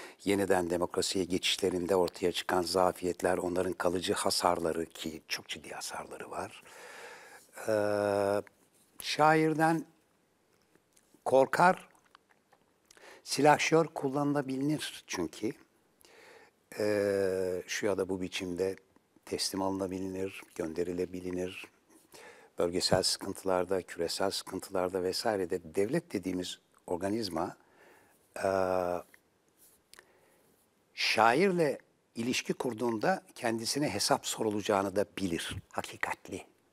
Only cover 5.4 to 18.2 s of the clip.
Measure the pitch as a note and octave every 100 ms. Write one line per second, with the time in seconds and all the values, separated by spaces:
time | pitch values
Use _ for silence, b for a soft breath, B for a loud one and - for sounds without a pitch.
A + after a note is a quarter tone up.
5.4 | - D#2 - - - - - - - -
6.4 | - - - B B B B B B B
7.4 | B - - G#2+ G#2 G#2 G#2 G2+ G2 G#2
8.4 | - _ _ _ _ - - - D3+ D#3+
9.4 | D#3 D#3 D#3+ E3 - _ _ _ _ _
10.4 | _ _ _ _ _ _ _ - - C3
11.4 | B2+ - F3+ F#3 - _ _ - _ _
12.4 | _ _ _ _ _ B B B - -
13.4 | D3 D3 - D#3+ D#3+ - C#3 C#3+ C#3+ D3
14.4 | C3 C3 C#3+ G2+ - - - - D#2+ -
15.4 | A2 - _ _ _ _ B B B B
16.4 | B _ - - G#2+ G#2 G2+ G2 F#2+ F#2
17.4 | F#2 F2+ - - A2 F#2+ F#2 F#2